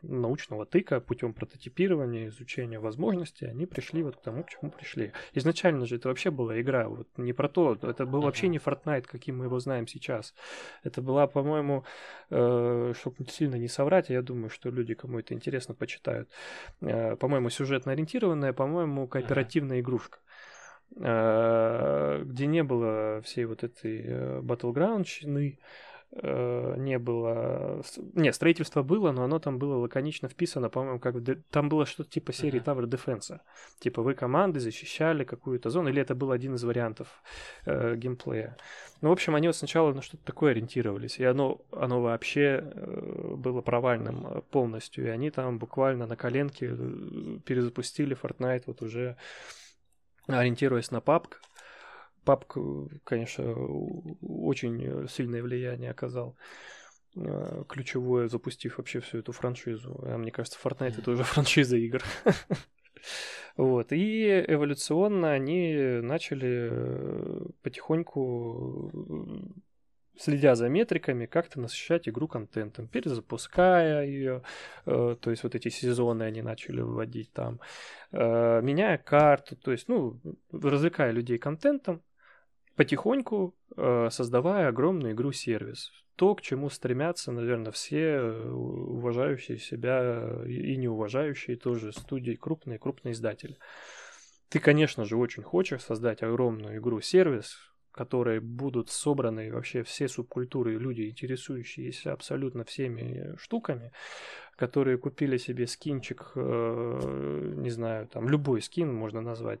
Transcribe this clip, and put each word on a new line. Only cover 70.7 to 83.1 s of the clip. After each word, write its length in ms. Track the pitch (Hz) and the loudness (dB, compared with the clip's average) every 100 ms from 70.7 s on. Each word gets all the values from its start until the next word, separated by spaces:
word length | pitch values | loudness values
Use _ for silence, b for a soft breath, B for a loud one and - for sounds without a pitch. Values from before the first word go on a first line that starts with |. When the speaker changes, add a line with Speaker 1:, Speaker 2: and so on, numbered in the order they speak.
Speaker 1:
метриками, 560 | 160 226 165 - 123 120 | 4 2 2 0 -2 0
как-то 340 | 170 - 143 | 0 -2 -4
насыщать 480 | 117 - - 170 - | -8 -6 0 0 0
игру 200 | 110 156 | -4 -2
контентом, 600 | 120 104 - 107 - 113 | -4 -6 -6 -6 -8 -6
перезапуская 1160 | 240 160 120 - 117 - - 185 180 160 147 143 | -4 -2 -4 -4 -8 -4 4 8 8 6 4 0
ее, 360 | 139 131 127 127 B B B - | -2 -2 -2 -6 B B B 0
э, 300 | - 120 120 | 2 2 2
то 100 | - | -2
есть 140 | 113 | -2
вот 100 | 120 117 | -2 -2
эти 140 | 117 | -4
сезоны 540 | - 123 123 120 113 | -2 0 2 2 2
они 180 | 110 110 | -2 -4
начали 400 | 117 113 - 123 | -6 -8 -6 -4
выводить 500 | 117 117 113 120 113 | -2 -4 -4 -6 -10
там, 280 | - 120 117 B B B B B | -6 -6 -6 B B B B B
э, 480 | - 117 117 117 117 | 0 4 6 6 6
меняя 360 | 123 147 208 - | 4 2 4 2
карту, 580 | - 147 151 139 - - | 4 8 8 8 4 -8
то 160 | - | -2
есть, 160 | 123 - | -2 0
ну, 320 | 240 127 120 160 - _ | 0 0 -4 -12 -14 _
развлекая 600 | - 143 139 165 165 131 | -2 2 4 4 4 2
людей 260 | 113 120 117 | 2 0 0
контентом, 640 | 143 156 285 285 - 165 _ _ b b b _ _ - | -2 2 2 2 0 -4 _ _ b b b _ _ 4
потихоньку, 800 | 143 - 214 | 4 6 2